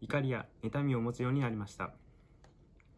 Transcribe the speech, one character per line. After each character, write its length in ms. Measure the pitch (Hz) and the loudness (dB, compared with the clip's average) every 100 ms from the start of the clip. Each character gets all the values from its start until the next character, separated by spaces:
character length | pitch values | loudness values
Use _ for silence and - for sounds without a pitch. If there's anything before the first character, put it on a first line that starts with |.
怒 200 | - 147 | -2 0
り 100 | 135 | 2
や 160 | 117 - - | -2 -4 -8
妬 180 | 113 139 | -4 0
み 140 | 143 123 | 2 2
を 60 | |
持 120 | 117 | 0
つ 80 | 120 | 0
よ 80 | 127 | 2
う 40 | |
に 80 | 139 | 2
な 80 | 123 | 2
り 40 | 107 | 0
ま 120 | 101 | -6
し 80 | - | -6
た。 160 | 87 - - - - - - - - - - | -8 -8 -20 -20 -20 -20 -20 -20 -20 -20 -20